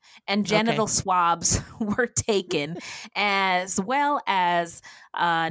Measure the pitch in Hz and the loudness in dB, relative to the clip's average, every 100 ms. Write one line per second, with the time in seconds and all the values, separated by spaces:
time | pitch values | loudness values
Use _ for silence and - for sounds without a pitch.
0 | - - - 202 185 214 226 143 208 - | -20 -14 -4 -2 2 2 2 2 0 0
1 | 196 180 170 170 180 - - - 214 202 | 0 2 2 2 0 -2 -2 -6 -4 0
2 | 240 - - 196 - 156 143 175 - - | 0 0 0 0 0 -2 -4 -6 -10 -14
3 | - - 202 196 190 180 190 - 190 269 | -10 -4 0 2 2 2 0 -2 0 0
4 | 285 294 - 190 175 175 170 - - - | 2 0 0 2 2 2 0 -6 -14 -20
5 | - - 170 165 165 | -12 -2 0 0 0